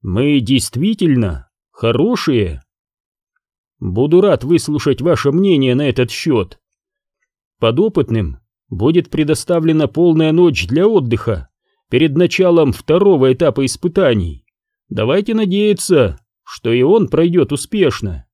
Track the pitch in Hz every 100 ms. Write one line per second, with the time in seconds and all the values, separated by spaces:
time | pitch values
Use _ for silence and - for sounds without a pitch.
0 | 95 92 143 147 110 131 - 120 190 220
1 | 175 131 101 73 - _ _ - 113 117
2 | 190 247 - 123 90 67 _ _ _ _
3 | _ _ _ _ _ _ _ _ - 92
4 | 143 170 202 151 123 170 - 147 147 131
5 | 151 160 143 156 196 156 131 123 147 123
6 | 123 - 165 123 90 - _ _ _ _
7 | _ _ _ _ _ _ 113 123 214 151
8 | 123 113 85 62 _ _ _ 87 117 170
9 | - 147 151 151 - 170 160 156 147 160
10 | 175 160 160 160 175 123 90 139 202 214
11 | 120 113 - 92 64 _ _ _ _ 123
12 | 160 143 175 - 185 170 143 104 - 165
13 | 202 165 131 131 160 139 135 - 180 180
14 | 165 113 85 69 _ _ _ _ _ -
15 | 110 175 202 220 208 196 208 202 - 165
16 | 107 - _ _ - - 117 120 135 214
17 | 190 160 165 175 123 143 - 214 165 -
18 | 101 78 -